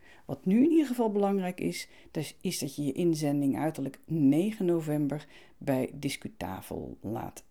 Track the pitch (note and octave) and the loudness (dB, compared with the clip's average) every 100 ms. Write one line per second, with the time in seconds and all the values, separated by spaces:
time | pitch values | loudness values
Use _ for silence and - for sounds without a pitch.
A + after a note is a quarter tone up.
0 | - - - C#3 F#3 A3 D#4 E4 C4 B3 | -20 -20 -10 -4 2 6 6 6 2 0
1 | A3+ G3+ G3+ G3 F3+ F#3 E3+ F3 - - | 0 2 2 2 -2 -4 -4 -4 -10 -18
2 | - D#3+ C#3+ - F#3 - D3+ - C#3+ C3 | -10 -8 -8 -6 -6 -4 -6 -4 -4 2
3 | F3 D#3 D3 C#3+ C#3 B2 D#3 D#3 C#3 - | 2 2 0 2 2 0 -2 -2 -8 -8
4 | - D#3+ C3+ D3 G#3 G#3+ F3+ E3+ D3+ D3+ | -4 4 6 6 2 0 0 0 0 -2
5 | C#3+ D3 - - - - C#3+ C3 B2+ C#3 | -2 -4 -8 -20 -20 -8 -2 0 -2 -4
6 | C#3+ - - - F#2 F#2 - D#2+ B1+ - | -6 -6 -8 -10 -8 -8 -8 -10 -8 -10
7 | - A#2 - - - | -8 -6 -8 -12 -20